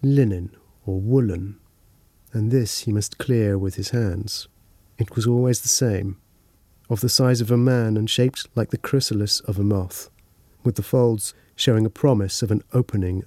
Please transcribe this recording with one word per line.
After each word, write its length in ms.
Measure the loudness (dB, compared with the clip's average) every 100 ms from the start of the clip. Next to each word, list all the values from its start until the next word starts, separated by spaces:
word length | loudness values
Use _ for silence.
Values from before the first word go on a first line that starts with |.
linen, 500 | 2 4 4 0 -6 -12 _ _ -6
or 160 | -4
woolen, 560 | 2 2 2 -2 -6 -12 _ _ _ _ _ _ _
and 200 | -2 2
this 300 | 2 0 -4
he 100 | -2
must 240 | -2 -2 -6
clear 400 | 0 2 2 0
with 180 | -2 -4
his 140 | -4
hands. 580 | -2 -2 -2 -6 -10 -14 _ _ _ _ -6
It 180 | -4 0
was 120 | 2
always 340 | 2 2 0
the 60 | 0
same. 500 | 0 2 0 -4 -8 _ _ _ _ _ _ -6
Of 100 | -2
the 80 | 0
size 300 | 2 2 2
of 100 | 2
a 80 | 2
man 380 | 2 2 0 0
and 140 | 0
shaped 380 | 0 0 -2 -6
like 160 | -4 -4
the 80 | -4
chrysalis 640 | -2 -2 0 -2 -2 -2
of 180 | -2 -2
a 60 |
moth, 460 | 0 0 -2 -10 -18 _ _ _ _ _
with 120 | -4 -2
the 80 |
folds 500 | 0 2 2 0 -6 -12 _ -2
showing 300 | 2 2 2
a 40 |
promise 540 | 2 2 2 0 -2
of 80 | 0
an 100 | -2 0
opening 500 | -2 0 -2 -2 -4